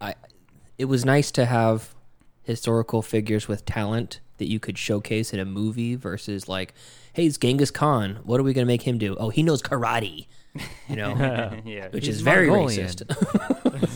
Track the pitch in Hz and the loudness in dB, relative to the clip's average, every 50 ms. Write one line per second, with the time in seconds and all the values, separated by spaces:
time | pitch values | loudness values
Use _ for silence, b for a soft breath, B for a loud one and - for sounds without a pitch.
0 | 101 101 - - - - _ _ _ _ - - - - - - 135 131 135 123 | -10 -10 -10 -10 -14 -20 _ _ _ _ -20 -20 -20 -14 -8 -4 0 2 2 2
1 | 123 131 135 147 143 - - 139 123 120 127 117 113 113 110 110 - - - - | 4 6 4 4 4 2 2 2 2 4 4 4 4 4 4 2 -2 -8 -18 -20
2 | - - - - _ - - _ - - 113 - - 117 113 117 110 - - 110 | -20 -20 -20 -20 _ -20 -20 _ -8 -8 -6 -4 0 0 2 2 2 0 0 -2
3 | 107 - - 110 107 110 107 107 - - 101 98 - - - 117 104 104 110 117 | 0 0 0 0 0 2 0 0 0 -2 -4 -4 -4 -4 -4 -2 -2 0 -2 -2
4 | 120 - - - - - - - 104 80 110 110 - - 95 - - - 107 101 | -4 -6 -8 -16 -18 -16 -10 -8 -4 -4 -4 -4 -4 -6 -8 -6 -2 -2 -2 -2
5 | 101 - 110 107 110 - - 98 95 95 98 101 107 110 110 120 117 117 123 127 | -2 -2 -2 -2 -2 -2 -4 -4 -4 -4 -4 -2 -2 -2 -2 -2 -4 -4 -4 -6
6 | - - 98 98 - 107 101 95 - - 95 95 92 - - B B B B B | -6 -8 -8 -8 -8 -8 -8 -8 -6 -6 -6 -6 -6 -8 -10 B B B B B
7 | B B B - 175 156 143 - - 120 131 139 143 - - - 143 151 143 113 | B B B 2 2 2 2 2 2 2 4 4 2 2 2 2 2 2 4 2
8 | 104 95 101 110 - - 120 131 135 135 131 131 123 123 120 117 - 131 120 113 | 2 -2 -4 -6 -2 0 2 2 2 2 2 2 4 2 2 2 0 0 0 0
9 | 104 98 95 - 117 110 98 156 160 165 151 123 - - 143 123 117 113 117 117 | 0 -2 -2 -2 -4 -2 2 2 4 4 2 2 0 -2 -2 -2 0 0 0 0
10 | 110 95 78 73 - - b b b b b 139 - - - - - - 143 110 | -2 -4 -6 -12 -16 -18 b b b b b -12 -12 -12 -14 -14 -10 -8 -6 -4
11 | 104 104 107 123 139 131 123 113 117 101 110 110 110 113 107 101 95 95 - 104 | -2 -2 0 0 0 0 0 -2 -4 -4 -6 -10 -12 -12 -12 -10 -10 -8 -8 -6
12 | - - 107 107 110 135 170 190 175 143 - 196 160 131 110 98 92 90 87 - | -4 -4 -2 0 4 4 6 6 6 6 6 4 4 2 0 -2 -2 -4 -6 -6
13 | - - 147 - 196 - - 202 - - - - - - - 135 - - 123 | -6 -6 -2 0 0 2 2 2 0 0 -2 0 0 -2 0 0 -2 0 0